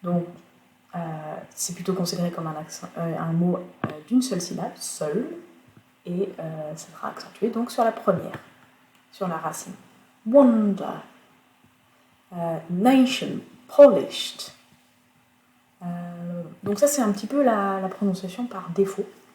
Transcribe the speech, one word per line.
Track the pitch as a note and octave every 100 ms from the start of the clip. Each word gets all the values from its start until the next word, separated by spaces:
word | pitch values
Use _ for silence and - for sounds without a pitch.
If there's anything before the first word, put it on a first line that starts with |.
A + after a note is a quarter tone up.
Donc, | F3+ F3 E3 - - _ _ _ _
euh, | F3+ E3 D#3+ D#3 D3+ -
c'est | - -
plutôt | F3 F3+
considéré | F#3 F3 F3 F3
comme | E3+ E3
un | D3+
accent, | D#3 - - -
euh, | E3 E3
un | E3
mot, | E3 F3 F3
euh, | - - - D3+ D3+
d'une | B3
seule | B3 F#3
syllabe, | - - F#3 -
seul, | - - D#3 E3 D4 - - - _ - _ _
et, | - F3 G3 -
euh, | E3 D#3+ D3+ D#3
ça | -
sera | - D3
accentué | - - - A3+
donc | A3+ A#3+
sur | -
la | A#3
première, | A3 - F3 D#3+ - - - - _ _ _ _
sur | - F#3+
la | D#3+
racine. | D#3 - - F#3 - - _ _ -
Wonder, | B3+ C4 A3+ G#3 F#3+ - - - - _ _ _ _ _ _ _ _ _ _ _
euh, | F3+ E3+ E3 -
nation, | F3 A3 C4 B3+ - D3 C#3 - - -
polished. | - C#4+ G3 - - - - - - _ _ _ _ _ _ _ _ _ _ _ _
Euh, | F3+ F3 F3 - - F3 E3 -
donc | G3 G#3
ça, | C#4+
c'est | C#4
un | A3+
petit | G3+ G#3+
peu | C#4
la, | C4+ A3 G3 G3
la | F#3+
prononciation | - G3+ F3+ F#3+ - D3
par | G3 F3
défaut. | E3+ G3 G3 G3 - _